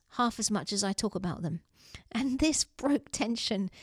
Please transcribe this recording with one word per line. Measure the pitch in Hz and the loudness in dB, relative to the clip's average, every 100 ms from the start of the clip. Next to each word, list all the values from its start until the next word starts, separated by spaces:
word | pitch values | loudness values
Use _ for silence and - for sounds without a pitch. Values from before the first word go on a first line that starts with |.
| _ | _
half | - 240 226 | 0 0 0
as | 208 | -2
much | 208 - | -2 -2
as | 202 | -2
I | 196 | 0
talk | 202 214 | 0 -2
about | 180 185 - | -2 -4 -4
them." | 160 165 - _ - - - | -4 -6 -8 _ -20 -20 -6
And | 226 269 262 | -2 0 4
this | 311 294 | 4 4
broke | - - 269 285 - | -2 -2 2 2 0
tension | - 220 233 - 202 190 - | -4 -2 -2 0 0 -2 -6